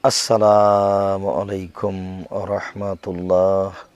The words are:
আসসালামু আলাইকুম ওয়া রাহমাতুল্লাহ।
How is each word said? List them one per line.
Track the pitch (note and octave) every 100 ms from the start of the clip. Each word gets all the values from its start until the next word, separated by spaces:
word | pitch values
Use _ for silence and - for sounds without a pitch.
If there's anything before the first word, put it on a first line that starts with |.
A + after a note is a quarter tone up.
| C3+
আসসালামু | - - A2+ G#2 G#2 G#2 G2+ G2+ G2 G2 G2 G2 C2+
আলাইকুম | G2+ G2 F2+ - G#2 F#2+ F#2 F#2 F2
ওয়া | G2+ F#2+
রাহমাতুল্লাহ। | G2+ - - G2+ F#2 - F2 F2+ F#2 F#2 G2 F#2+ F#2+ -